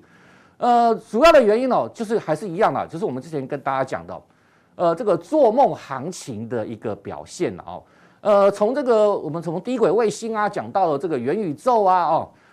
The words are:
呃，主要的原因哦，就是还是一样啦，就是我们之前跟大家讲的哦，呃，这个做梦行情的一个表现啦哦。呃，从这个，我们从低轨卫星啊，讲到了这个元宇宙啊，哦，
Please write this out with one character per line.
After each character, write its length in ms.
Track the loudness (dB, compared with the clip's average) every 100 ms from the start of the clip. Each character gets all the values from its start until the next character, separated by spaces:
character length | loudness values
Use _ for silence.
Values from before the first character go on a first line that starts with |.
| _ _ _ _ _ -4
呃， 360 | 2 4 4 0 -2
主 160 | 4
要 80 | 6
的 100 | 8
原 160 | 6 2
因 140 | 2
哦， 180 | 0 -2
就 100 | -6
是 140 | -4 -4
还 180 | -2 -4
是 100 | -4
一 100 | 0
样 140 | 0
啦， 100 | 0
就 140 | -6 -6
是 80 | -6
我 40 |
们 120 | -6
之 80 | -8
前 160 | -8 -8
跟 120 | -8
大 140 | -4
家 80 | -4
讲 240 | -4 -6 -10
的 60 |
哦， 100 | -16 _ _ _ _ _
呃， 200 | -2 -2
这 80 | 0 0
个 100 | -2
做 340 | 0 2 4
梦 240 | 4 2
行 380 | 0 -10 -10 -10
情 340 | -12 -12 -10 -6
的 160 | -6 -6
一 100 | -8
个 180 | -8
表 300 | -8 -10 -14
现 320 | -14 -6 -6 -6
啦 80 | -14
哦。 160 | -16 -18 _ _ _
呃， 300 | 2 4 4
从 240 | 4 0
这 100 | 0
个， 260 | 2 4 4 0
我 140 | -4
们 120 | -8
从 160 | -6 -6
低 200 | -4 0
轨 120 | 2
卫 200 | 2 0
星 260 | -2 -6 -4
啊， 100 | -2
讲 240 | -4 -4
到 220 | 0 0
了 60 | 0
这 100 | -2
个 100 | -4
元 160 | -2
宇 200 | -2 -4
宙 300 | -4 0 2
啊， 200 | 4 2
哦， 260 | 2 0 -2 _ _